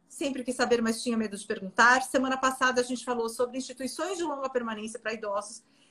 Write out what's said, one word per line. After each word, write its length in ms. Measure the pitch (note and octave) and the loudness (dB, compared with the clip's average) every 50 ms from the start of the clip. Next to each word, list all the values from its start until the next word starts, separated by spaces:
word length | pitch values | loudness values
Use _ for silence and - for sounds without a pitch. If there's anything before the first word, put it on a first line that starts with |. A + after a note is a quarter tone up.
| _ - | _ -16
sempre 340 | - - - C#4 C4 C4+ B3 | -8 -4 -4 -2 -2 -4 -4
quis 140 | - B3 | -4 0
saber, 240 | - B3+ A3+ A#3+ A#3 | 0 2 4 4 4
mas 220 | A3+ A3 A3+ A3+ - | 4 2 0 -2 -2
tinha 140 | B3 A#3 | -2 0
medo 200 | A3 G#3+ G3+ G3 | 0 -2 -2 -4
de 100 | G3+ - | -8 -6
perguntar. 540 | - G#3+ G3+ G3 F#3 - - A3+ A#3+ B3+ C4 B3+ | -6 -6 -6 -6 -2 4 6 8 8 8 6 4
Semana 340 | - - C#4 B3+ C4 C4 C4 | 2 2 2 2 2 0 2
passada 420 | C4 C4 C4 - C4 B3+ B3 B3 | 2 0 2 4 2 2 2 2
a 40 | B3 | 0
gente 200 | B3 B3+ A#3+ - | -2 -2 -6 -4
falou 240 | - B3 A#3 A3+ A3+ | -4 -2 -2 -2 -2
sobre 300 | A3+ - B3+ A#3+ A3+ C4 | -2 -2 -2 -2 -2 -6
instituições 580 | B3+ - B3+ - C4 B3+ - - D#4+ F4+ G4 | -8 -8 -8 -8 -8 -6 -6 -4 -4 -4 -2
de 80 | E4+ E4+ | -2 -2
longa 240 | D#4 C#4+ C4+ C4+ C4 | -2 -2 -4 -4 -2
permanência 500 | C4 B3 A#3+ A3+ A3 G#3 G#3 A3 - - | -2 -2 -2 -2 -6 -6 -8 -10 -10 -8
pra 140 | - A3 A3+ | -6 -6 -6
idosos. 500 | A3 A3 G#3 G3+ G#3 - - - - _ _ _ _ _ _ | -6 -6 -4 -4 -4 -4 -6 -12 -18 _ _ _ _ _ _